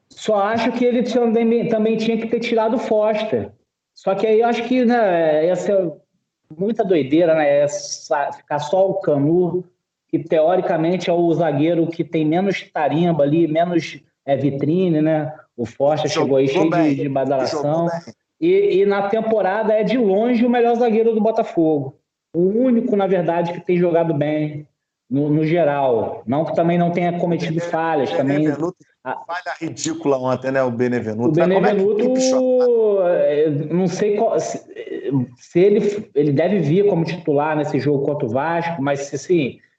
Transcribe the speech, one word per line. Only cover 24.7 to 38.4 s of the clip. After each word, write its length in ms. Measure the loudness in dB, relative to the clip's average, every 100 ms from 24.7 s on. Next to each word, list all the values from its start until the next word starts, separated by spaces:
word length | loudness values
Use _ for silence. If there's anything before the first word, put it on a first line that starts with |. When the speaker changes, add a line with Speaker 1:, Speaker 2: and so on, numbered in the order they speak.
| _ _ _ _
Speaker 1:
no, 220 | -2 0
no 120 | 0 0
geral. 760 | 2 0 0 0 0 -2 -8 -6
Não 180 | -4
que 100 | -2
também 220 | 0 0 2
não 140 | 0
tenha 280 | 0 -2 -2
cometido 400 | -2 -2 -2 -4
Speaker 2:
Bene-, 120 | -4
Speaker 1:
falhas 420 | -4 -2 -2 -2
também. 280 | -2 -2 0
Speaker 2:
Benevenuto, 360 | 0 -2 -6 -8 _ _
Speaker 1:
A 140 | -12 -12
Speaker 2:
falha 320 | -10 -12 -10 -10
ridícula 600 | -10 -8 -8 -6 -2 -2
ontem, 320 | -2 -4 -2
né, 120 | -2
o 80 | -2
Benevenuto. 640 | 0 -2 -2 -4 -2 0
Speaker 1:
O 40 | 2
Speaker 2:
Mas 160 | 2
como 120 | 2 2
é 40 |
que 60 | 0
Speaker 1:
Benevenuto, 200 | 0 0
Speaker 2:
tem 160 | 0
que 80 | 0
chutar? 460 | 0 2 2 2 2 2 2 2 2
Speaker 1:
é, 420 | 2 0 2 0 0 -2
não 160 | -2 -2
sei 280 | 0 -2 0
qual... 220 | 0 0
se... 240 | -4 -10 -12 -16 -12 -8 -4 -2 -4 -8
se 200 | -4 2
ele, 520 | 4 4 0 -4 -4
ele 160 | 0 2
deve 280 | 2 2 0
vir 280 | 2 2 2
como 180 | 2 -2
titular 500 | -4 -2 0 0 -2
nesse 240 | -2 -2
jogo 240 | 0 0
contra 220 | 0 -2 -2
o 40 |
Vasco, 520 | -2